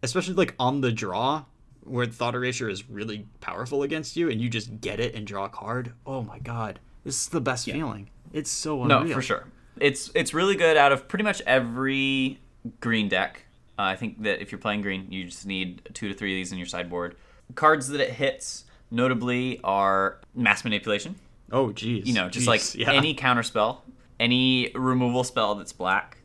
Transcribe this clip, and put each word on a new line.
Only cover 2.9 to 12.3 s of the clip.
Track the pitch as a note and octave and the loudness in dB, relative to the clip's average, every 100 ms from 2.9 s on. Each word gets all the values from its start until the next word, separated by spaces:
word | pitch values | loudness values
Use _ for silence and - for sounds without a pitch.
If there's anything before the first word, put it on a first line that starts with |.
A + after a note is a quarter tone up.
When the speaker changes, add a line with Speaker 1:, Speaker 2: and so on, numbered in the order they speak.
| G#2 A2 G#2+ - - | -8 -8 -8 -12 -12
Speaker 1:
powerful | - F2 A#2+ C#3 | -10 -6 -4 -2
against | C#3+ D#3+ C#3 - | -2 -4 -6 -2
you, | E3 | -2
and | A2 | 0
you | A#2+ | -2
just | A#2 A2+ G#2+ | -4 -6 -8
get | F#2 G#2 | -8 -4
it | A#2 | -4
and | A2 G#2 | -6 -10
draw | G2+ G2 | -8 -8
a | |
card. | - G2+ B2 B2 - - | -8 -6 -6 -6 -12 -10
Oh | C3+ | -8
my | A#2 - | -8 -10
god. | A#2 A#2 G#2+ F#2 - - | -10 -6 -8 -10 -18 -16
This | - C3 | -8 -6
is | - | -4
the | E3+ | -2
best | C3+ B2 - | -2 -2 -4
Speaker 2:
Yeah. | |
Speaker 1:
feeling. | C#3+ D3+ G#2+ G2 - - | -4 -6 -8 -14 -20 -10
It's | D3+ D3 | -8 -6
so | - D#3 D3 | -6 -2 0
Speaker 2:
No, | B2+ C#3 | 6 6
Speaker 1:
unreal. | E3+ | 6
Speaker 2:
for | C3 | -2
sure. | B2 G#2 - - - - | 0 -2 -4 -20 -20 2
It's, | C#3+ C3+ - | 2 2 -2
it's | - B2+ | -2 0
really | D#3+ F#3+ | 2 4
good | F#3+ E3+ D#3 | 6 6 8
out | C#3+ | 8
of | C3+ - | 6 0
pretty | F#3+ | -2
much | G#3+ - - | 0 0 4
every | C3 A#2+ A#2+ C3+ C3+ C3+ C3+ C3 | 4 4 -2 -2 0 0 2 0